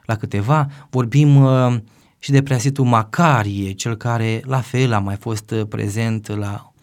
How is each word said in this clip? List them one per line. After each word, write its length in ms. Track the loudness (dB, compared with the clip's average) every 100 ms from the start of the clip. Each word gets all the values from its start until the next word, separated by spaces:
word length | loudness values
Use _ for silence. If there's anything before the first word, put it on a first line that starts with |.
la 120 | -6 -6
câteva. 500 | -4 -4 0 0 0 -6 -6
Vorbim, 460 | -4 0 4 6 6
uh, 380 | 6 4 2 0 -6 _ _ _
și 120 | 0
de 120 | 2
preasfițitul 420 | 2 0 -2 0
Macarie, 880 | 2 2 0 0 2 2 0 -4 -6
cel 240 | -6 -6 -6
care, 460 | -4 -2 -2 -4 -4
la 140 | -4
fel, 320 | -2 0 0
a 60 | 0
mai 180 | -2 -6
fost, 340 | -6 -8 -4
uh, 160 | -6 -4
prezent 680 | -4 -6 -2 -2 -4 -6 -6
la 360 | -6 -8 -14 _